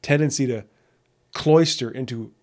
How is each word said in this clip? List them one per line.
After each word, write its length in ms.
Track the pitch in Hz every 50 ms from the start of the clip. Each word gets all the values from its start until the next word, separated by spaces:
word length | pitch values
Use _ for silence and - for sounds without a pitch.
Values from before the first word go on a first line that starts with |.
tendency 440 | - - 143 147 151 143 - - 135
to 180 | 123 117 107 98 _ _ _ _ _ _ _ _ _ _ _ _ _
cloister 580 | - - - 151 156 160 165 156 - - 127 113
into 420 | - 131 131 117 123 113 110 113 _ _